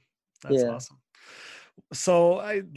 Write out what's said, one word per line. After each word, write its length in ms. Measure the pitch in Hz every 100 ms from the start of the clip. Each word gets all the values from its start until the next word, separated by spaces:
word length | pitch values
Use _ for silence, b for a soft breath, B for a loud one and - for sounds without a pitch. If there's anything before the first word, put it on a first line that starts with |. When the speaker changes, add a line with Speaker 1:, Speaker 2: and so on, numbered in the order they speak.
| _ _ _ _
Speaker 1:
That's 220 | 139 135
Speaker 2:
Yeah. 40 | 120
Speaker 1:
awesome. 340 | 120 - 139 _ B B B B B B _ _
So 460 | - - 175 170 185
I, 220 | 208 208 185